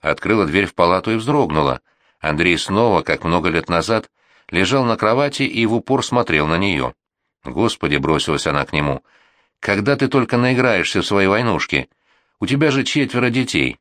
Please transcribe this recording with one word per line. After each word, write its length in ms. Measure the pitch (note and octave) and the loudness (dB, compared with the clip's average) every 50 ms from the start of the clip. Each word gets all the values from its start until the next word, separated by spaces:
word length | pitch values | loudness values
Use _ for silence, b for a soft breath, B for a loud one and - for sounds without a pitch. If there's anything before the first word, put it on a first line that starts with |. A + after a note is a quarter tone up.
Открыла 440 | - D#2 D2 - - F#2 G#2+ G#2+ G2 | 0 -2 -2 -2 0 0 2 2 2
дверь 200 | D2+ D2+ F#2+ G2+ | 2 2 0 0
в 80 | F2 - | 0 0
палату 380 | - F2 E2+ F2+ F#2+ - G#2+ | 0 2 2 2 2 0 -2
и 40 | A2 | -4
вздрогнула. 640 | A2+ A2 B2 D3 D3 C3 E2 D2 D#2 D2+ C#2 C2 B1 _ _ _ _ _ _ _ _ | -2 0 0 0 0 0 0 0 0 0 0 0 -2 _ _ _ _ _ _ _ _
Андрей 380 | - D#2 D2+ D2+ E2+ F2+ F2 D#2 | -4 -4 0 2 2 2 2 0
снова, 460 | - - F#2+ G2+ A#2 A#2+ G2+ E2+ D#2 | -2 -2 0 2 2 2 2 0 0
как 200 | - D#2 D2 - | 0 -4 -2 -2
много 260 | F2 E2 F2 D#2+ F2+ | -2 -2 0 0 0
лет 200 | E2 E2+ D#2+ - | 0 -2 -2 0
назад, 400 | E2+ E2+ E2 F2+ A2+ A2 G#2+ - b b b b b b b b | -2 -2 0 0 -2 -4 -4 -6 b b b b b b b b
лежал 340 | - E2 F#2+ F#2 B2 C#3 C3 | -2 0 0 2 2 0 2
на 140 | A#2+ A2+ G#2+ | 0 0 0
кровати 460 | - G#2+ A2+ B2+ C#3+ C#3+ C#3 - C3 | 0 0 2 2 0 -2 -2 -4 -4
и 220 | C3 - A2+ A#2 | -4 0 0 0
в 100 | G#2+ A2 | 0 0
упор 280 | A#2+ - - C3 C3 A#2+ | -2 0 0 -2 -2 -2
смотрел 440 | - - B2 A#2 - E2+ D2+ D2 D#2 | 0 0 -2 0 2 2 0 2 2
на 100 | E2 E2+ | 0 0
неё. 360 | G2 G2+ F2+ C#2+ C2 B1 A#1+ _ _ _ _ _ _ _ _ _ _ | 0 0 0 -2 -2 -4 -6 _ _ _ _ _ _ _ _ _ _
«Господи», 540 | C#2 B1 C#2 G#2+ A#2+ - - - - C#2+ C#2+ | -10 -2 0 0 0 0 -2 -2 -2 0 0
бросилась 500 | C#2 D2+ D#2+ D2 - - D#2 C#2 - E2 | 2 2 0 0 0 -2 -2 -2 -2 -2
она 180 | D2 C#2+ C#2 | -2 -2 -2
к 80 | - - | -2 -2
нему, — 300 | D2+ D2 C#2+ C2+ C2 b b b b b b b b b b b b | -2 -2 -2 -2 -4 b b b b b b b b b b b b
«когда 360 | - - G2+ G2 G#2 A#2+ C#3+ | -2 -2 0 0 2 0 0
ты 120 | C3+ C#3 C3 | 0 0 0
только 300 | - C#3 B2 - - A#2+ | 0 0 0 0 0 0
наиграешься 640 | A#2+ B2+ C3 A#2+ B2+ B2 A2+ F#2 E2 - - G2 | 2 2 2 2 2 2 2 2 0 0 -2 -2
в 40 | E2+ | -2
свои 220 | - G#2 G2+ G2 F#2+ | 0 2 2 4 4
войнушки? 600 | G2 G#2+ B2 A#2 G2 D2+ - - - C#2+ B1+ _ _ _ _ _ _ _ _ _ _ _ | 2 2 2 0 -2 -2 -2 -2 -2 -4 -4 _ _ _ _ _ _ _ _ _ _ _
У 80 | G2+ F#2+ | -4 -2
тебя 240 | C3 C#3 D3+ D#3 | 0 2 2 2
же 120 | C3 C3+ B2+ | 2 0 -2
четверо 460 | - - D3+ C#3+ - - B2 B2 B2 | -2 -2 -2 -2 -2 -2 -2 0 0
детей». 500 | A#2 B2+ C3 - - E2 C#2 B1+ A#1+ _ | 0 0 -2 0 0 0 0 0 -4 _